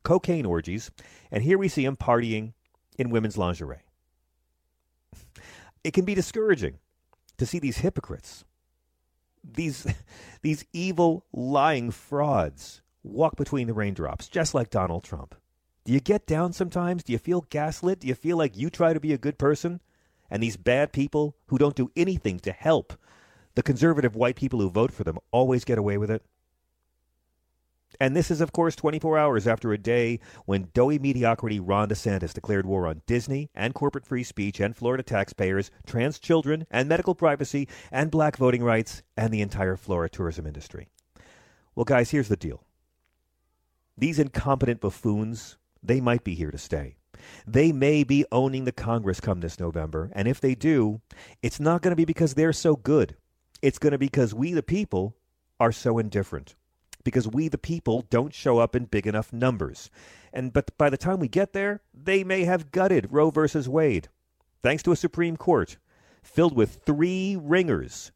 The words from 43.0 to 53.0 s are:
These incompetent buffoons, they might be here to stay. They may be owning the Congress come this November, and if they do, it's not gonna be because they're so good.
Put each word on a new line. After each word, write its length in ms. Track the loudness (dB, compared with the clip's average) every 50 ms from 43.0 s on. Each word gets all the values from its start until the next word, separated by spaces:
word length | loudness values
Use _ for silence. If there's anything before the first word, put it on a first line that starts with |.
| _ _ _ _ _ _ _ _ _ _ _ _ _ _ _ _ _ _ _ -4
These 220 | -2 -2 2 0
incompetent 600 | 0 0 -2 -6 0 0 0 0 2 -2 -2 -2
buffoons, 760 | -2 -6 -6 -2 -2 -2 0 0 -2 -4 -8 -12 -14 -18 -20 _ _ _ _ _ -2
they 160 | 0 0 2
might 240 | 2 2 0 0 0
be 100 | -4 -6
here 160 | -4 -6 -6
to 80 | -6 -10
stay. 380 | -10 -6 -6 -6 -6 -8 -14 _ _ _ _ -20 -20 -20 -20 -20 -14
They 280 | 0 2 4 4 4 4
may 320 | 4 2 4 4 4 4
be 200 | 4 4 2 2 2
owning 320 | 2 2 2 2 0 -2 -4
the 80 | -4
Congress 480 | -6 -4 -4 -2 -2 0 0 -2 -4 -2
come 220 | -2 -4 -4 -2
this 180 | -4 -8 -8 -6
November, 500 | -6 -6 -4 -4 -6 -4 -6 -6 -6 -6 -6
and 160 | -4 -2 -2
if 100 | -2 0
they 160 | 0 -2 -2
do, 460 | 0 0 2 2 4 2 0 -2 -4 _ _ -20 -20 -20 -20 -18 _ -6
it's 160 | -6 -4 -2
not 220 | 0 0 0 2
gonna 160 | 2 0 2 2
be 80 | 2
because 280 | 0 2 2 2 0 2
they're 200 | 2 2 2 2
so 240 | 2 2 2 2 2
good. 400 | 2 2 4 4